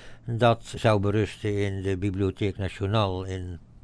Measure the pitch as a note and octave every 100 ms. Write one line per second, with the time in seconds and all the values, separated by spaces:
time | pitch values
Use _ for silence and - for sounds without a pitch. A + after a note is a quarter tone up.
0 | - - - A#2 A#2 A2+ - - A2+ G#2
1 | G2+ G#2+ G2+ - G#2+ G2+ G2+ G2 F#2+ F#2
2 | G2+ F#2+ F#2+ - G#2 - F#2+ - G2 A2
3 | G2+ F#2 F#2+ F#2+ F2+ F2 - -